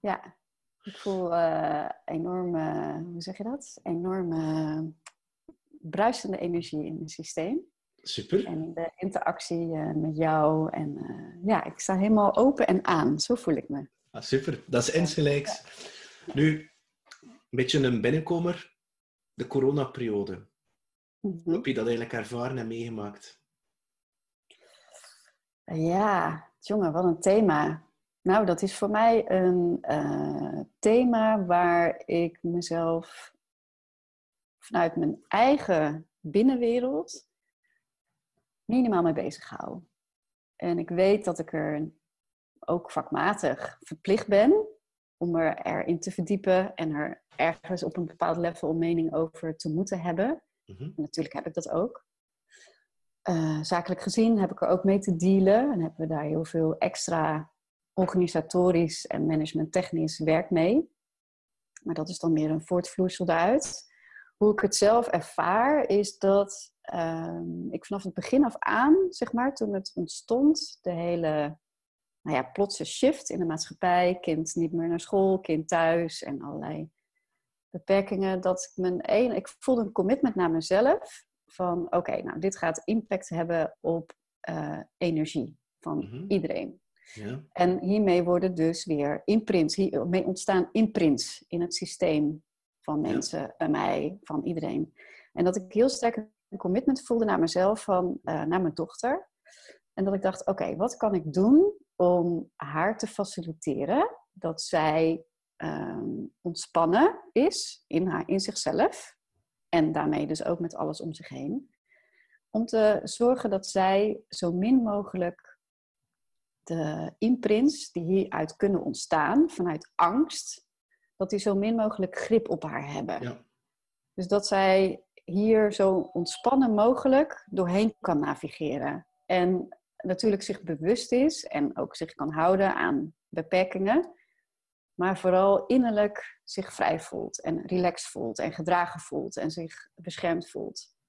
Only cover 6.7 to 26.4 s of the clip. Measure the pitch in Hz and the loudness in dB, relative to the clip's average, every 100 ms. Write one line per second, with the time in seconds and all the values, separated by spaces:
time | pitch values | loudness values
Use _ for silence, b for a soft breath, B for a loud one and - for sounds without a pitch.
6.7 | 151 156 160 156 - 160 - 165 285 - | -8 -6 -8 -12 -12 -10 -6 -4 -4 -8
7.7 | _ _ _ - - 104 196 185 165 160 | _ _ _ -10 -10 -2 -2 0 -6 -6
8.7 | 165 165 _ 190 196 - 180 - 170 170 | -6 -8 _ -6 -2 -4 -4 -4 -4 -4
9.7 | 160 156 156 156 156 160 156 151 156 156 | -4 -4 -2 -2 0 2 4 4 4 0
10.7 | - 151 147 - - - 175 185 208 - | -2 -6 -6 -10 -10 -12 -8 0 0 -2
11.7 | - - 190 202 220 202 - 262 277 - | -10 -2 0 4 6 6 6 4 6 2
12.7 | 185 - 170 151 151 - 240 - 147 - | 2 2 2 2 0 0 -2 0 -2 -2
13.7 | 139 139 _ _ - - 135 135 139 - | -8 -8 _ _ -14 -2 -2 0 -6 -2
14.7 | 120 123 160 170 - 147 143 - - - | 0 2 2 0 2 2 2 -2 -10 -12
15.7 | B B B B B B - 156 156 - | B B B B B B 2 2 2 -6
16.7 | _ _ _ _ - - - _ 123 127 | _ _ _ _ -20 -20 -20 _ -2 2
17.7 | 151 131 120 110 156 156 170 175 175 - | 4 2 2 2 0 0 -2 -2 -4 -10
18.7 | _ _ _ _ _ _ - 127 139 131 | _ _ _ _ _ _ -12 -4 0 2
19.7 | 143 135 - 120 104 98 92 - _ _ | 2 -2 -4 -4 -2 -4 -8 -14 _ _
20.7 | _ _ _ _ _ 208 165 170 165 180 | _ _ _ _ _ -8 -8 -2 -2 -2
21.7 | 117 110 117 117 117 104 120 123 131 113 | -2 0 -2 -4 -6 -6 -6 -6 -6 -8
22.7 | 113 117 113 104 101 - _ _ _ _ | -8 -8 -8 -10 -12 -20 _ _ _ _
23.7 | _ _ _ _ _ _ _ _ b b | _ _ _ _ _ _ _ _ b b
24.7 | b b b b b b _ _ _ - | b b b b b b _ _ _ -10
25.7 | 160 160 180 214 190 160 160 | -2 0 2 2 2 0 -4